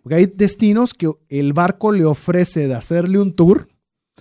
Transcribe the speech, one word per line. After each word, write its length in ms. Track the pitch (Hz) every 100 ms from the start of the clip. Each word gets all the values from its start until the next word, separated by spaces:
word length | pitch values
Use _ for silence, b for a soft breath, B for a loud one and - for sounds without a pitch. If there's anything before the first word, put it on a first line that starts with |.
Porque 140 | - 160
hay 100 | 196
destinos 680 | 196 202 202 214 208 247
que 180 | - 160 151 _
el 240 | 139 143
barco 400 | 143 175 185 214
le 140 | 208 156
ofrece 640 | 147 - 175 180 165 143
de 60 | 120
hacerle 440 | - 170 175 196
un 140 | 202
tour. 340 | 165 170 214 - _ _ _ _ b